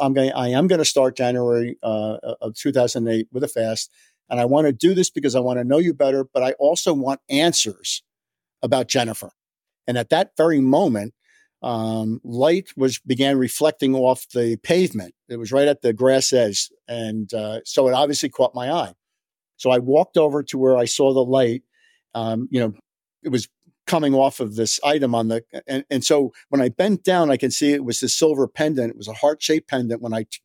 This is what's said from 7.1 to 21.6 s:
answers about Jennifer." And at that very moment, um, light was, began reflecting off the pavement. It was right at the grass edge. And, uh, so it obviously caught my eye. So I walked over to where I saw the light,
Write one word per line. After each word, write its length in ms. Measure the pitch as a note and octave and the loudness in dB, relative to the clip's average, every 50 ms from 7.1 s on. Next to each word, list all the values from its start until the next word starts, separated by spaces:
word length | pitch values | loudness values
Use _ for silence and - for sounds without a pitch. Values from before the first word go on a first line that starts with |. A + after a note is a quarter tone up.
| C#3 - _ - | -4 -6 _ -2
answers 760 | C3+ C#3+ D#3+ E3+ D#3 - - A2 F#2+ - - - - - - _ _ _ _ _ _ _ _ _ _ _ | 0 2 2 2 2 0 -2 -4 -6 -10 -10 -8 -8 -10 -10 _ _ _ _ _ _ _ _ _ _ _
about 260 | - A#2 C#3 C3 A#2+ - | -4 0 0 0 0 0
Jennifer." 440 | - C3 A#2 A2+ A2+ - G#2 F#2 - _ _ _ _ _ _ _ _ _ _ - | -2 -2 -2 -2 -4 -10 -12 -16 -18 _ _ _ _ _ _ _ _ _ _ -4
And 100 | B2 B2 | -4 -4
at 120 | A#2 - | -2 0
that 220 | D#3 E3 G3 - _ | 2 0 0 0 _
very 240 | - D#3+ E3+ D#3+ C#3+ | 2 2 4 4 2
moment, 540 | C3 C3 C3+ D#3+ G3+ D#3 A2+ G#2 G2+ A2+ - _ _ _ _ _ _ _ _ _ | 2 4 4 4 2 2 0 -2 -4 -8 -12 _ _ _ _ _ _ _ _ _
um, 580 | - B2 A#2 A2+ A2+ A2 A2 A2 A2 A2 A2+ A#2+ - | -8 -6 -4 -4 -4 -4 -4 -4 -4 -4 -6 -6 -8
light 460 | B2+ A#2+ A#2+ C3+ D#3 E3+ G3 F#3+ - - | -8 -2 0 2 2 2 0 -2 -6 -4
was, 240 | C#3+ C3 C3 A#2+ - | -2 -2 -2 -2 -4
began 380 | - C3 C3+ B2 C3+ C#3 C#3 C3 | -4 -4 -2 0 0 2 2 0
reflecting 580 | B2+ A#2 - - D3 D#3 D3 - C#3+ C3 C3 | 0 -2 -2 0 0 0 0 0 0 0 0
off 320 | C3 B2+ B2+ B2+ - - - - | 2 2 2 2 0 -4 -6 -4
the 240 | B2 A#2+ A#2 A2+ G#2+ | -2 -2 -2 -2 -4
pavement. 560 | - - E3+ F3+ F#3 D#3 - G#2+ F2+ F2+ - _ _ - | -2 0 2 2 2 0 -2 -6 -10 -12 -14 _ _ -14
It 80 | A#2+ A#2 | -12 -12
was 140 | A2+ G2+ | -6 -2
right 160 | B2+ C#3 C#3+ D3 | 0 2 4 2
at 140 | C#3+ - | 2 2
the 120 | - A#2+ A2 | 0 -2 0
grass 400 | G#2+ B2+ C3 C3 C3 - - C3 | 2 2 4 4 2 2 2 2
edge. 360 | B2 A#2 G#2 G2 - - - _ _ _ - | 2 2 2 0 -4 -6 -8 _ _ _ -12
And, 460 | A#2 A#2 A2+ A2 G#2+ A2 G#2 F#2+ A#2 | -10 -8 -8 -6 -6 -6 -8 -6 -6
uh, 280 | A2 G#2+ G#2+ A2 A2+ - | -6 -6 -6 -8 -10 -10
so 240 | - - D3 C3+ B2+ | -4 0 2 2 4
it 60 | B2+ | 4
obviously 360 | C3 D3 C#3+ D3 - - C3+ | 2 2 0 0 -2 -4 -4
caught 240 | - - B2+ B2 - | 0 0 0 0 0
my 180 | B2 B2 C3+ | -4 -4 -4
eye. 220 | D#3+ F3 B2+ F2+ - _ _ _ _ _ _ _ _ _ _ _ _ - | -2 -2 -4 -4 -8 _ _ _ _ _ _ _ _ _ _ _ _ -4
So 140 | - B2+ | 0 2
I 80 | B2+ B2 | 2 2
walked 380 | B2 B2+ C3+ D#3 F#3 - - E3+ | 2 2 2 2 2 2 2 2
over 260 | D#3 D3 C#3 D3 C3+ | 2 2 2 -2 -4
to 140 | - - C3 | -4 -2 2
where 200 | C3 C3 C3 B2 | 4 4 4 4
I 80 | A#2+ | 2
saw 280 | A#2 - - C#3+ C3+ C3 | 0 0 2 2 4 4
the 100 | C3+ B2 | 4 2
light, 400 | B2 B2+ C3+ B2+ A#2 A#2 C3 | 2 2 2 2 2 0 -4